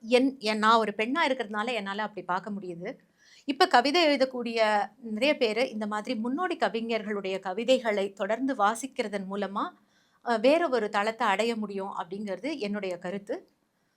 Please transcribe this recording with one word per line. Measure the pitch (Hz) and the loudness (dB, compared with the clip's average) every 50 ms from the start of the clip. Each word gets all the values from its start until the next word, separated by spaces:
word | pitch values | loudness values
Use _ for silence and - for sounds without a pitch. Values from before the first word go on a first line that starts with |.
என், | 233 220 247 247 262 269 269 - | -2 2 4 4 4 4 0 -2
என், | - 214 214 214 | -2 -2 0 2
நான் | 208 220 233 226 | 4 6 6 6
ஒரு | 220 208 208 214 | 6 2 0 -2
பெண்ணா | 220 240 269 339 330 285 | -2 0 0 0 2 2
இருக்கிறதுனால | 262 262 220 202 214 208 214 247 247 | 0 -2 -4 -6 -4 -4 -4 -2 -4
என்னால | 220 202 196 196 208 | -4 -4 -4 -4 -4
அப்படி | 214 208 214 190 170 | -4 -6 -6 -8 -6
பார்க்க | - 180 185 185 214 | -4 -4 -4 -4 -6
முடியுது. | 208 190 185 180 170 170 175 220 277 - _ _ _ _ _ _ - - _ - | -8 -8 -8 -10 -10 -10 -8 -10 -10 -12 _ _ _ _ _ _ -20 -12 _ -2
இப்ப | 277 - 370 - | 2 4 4 6
கவிதை | - 247 240 285 277 359 339 294 | 6 6 6 6 4 4 6 6
எழுதக்கூடிய | 285 247 262 262 254 247 240 240 233 226 220 214 214 208 196 - _ _ | 4 4 2 0 0 -4 -6 -4 0 2 2 4 4 2 0 -2 _ _
நிறைய | - 226 214 208 247 294 294 294 | -12 -8 -4 0 2 2 2 4
பேரு | 247 220 214 226 262 - | 2 0 2 2 -2 -2
இந்த | - 214 214 208 | -2 -4 -6 -4
மாதிரி | 214 214 202 226 254 214 | -4 -4 -4 -4 -4 -4
முன்னோடி | 220 247 262 311 370 359 339 - | -4 -4 -2 -2 -2 -2 -2 0
கவிஞர்களுடைய | 233 202 196 226 226 226 233 214 214 208 214 202 190 190 190 185 | 0 0 0 -2 -4 -2 -4 -4 -2 -4 -6 -4 -4 -4 -4 -4
கவிதைகளை | 185 196 185 208 233 214 262 247 - 226 208 202 196 202 202 | -4 -6 -6 -4 2 2 2 2 2 0 0 0 -2 -4 -4
தொடர்ந்து | - 202 196 220 233 269 269 269 | -6 -4 -4 -2 -2 -2 -2 0
வாசிக்கிறதன் | 208 202 208 226 226 - 262 - - 233 208 202 196 190 190 | 2 2 2 2 0 -6 -10 -6 -6 -6 -4 -4 -6 -6 -6
மூலமா, | 196 202 202 190 196 208 285 359 - _ _ _ _ _ _ _ _ _ - | -6 -4 -4 -4 -4 -4 -6 -6 -8 _ _ _ _ _ _ _ _ _ -4
அ, | 240 233 220 | -2 0 4
வேற | 208 262 302 330 339 302 | 4 6 6 6 4 2
ஒரு | 254 - 214 208 | 0 0 0 0
தளத்தை | 214 208 202 220 220 220 247 208 | 0 0 0 0 0 0 0 2
அடைய | 190 190 220 233 233 | 2 2 2 0 0
முடியும் | 220 214 196 202 196 190 196 - - | -2 -4 -6 -6 -6 -6 -6 -6 -8
அப்படிங்கிறது | 185 170 190 202 214 202 185 180 208 285 320 277 | -8 -8 -8 -8 -6 -6 -6 -6 -6 -6 -6 -4
என்னுடைய | 208 202 202 208 196 185 180 170 | -4 -4 -4 -4 -4 -4 -6 -6
கருத்து. | - 180 190 202 202 - 269 381 381 _ _ _ _ _ _ _ _ _ _ | -6 -6 -8 -8 -6 -8 -8 -10 -10 _ _ _ _ _ _ _ _ _ _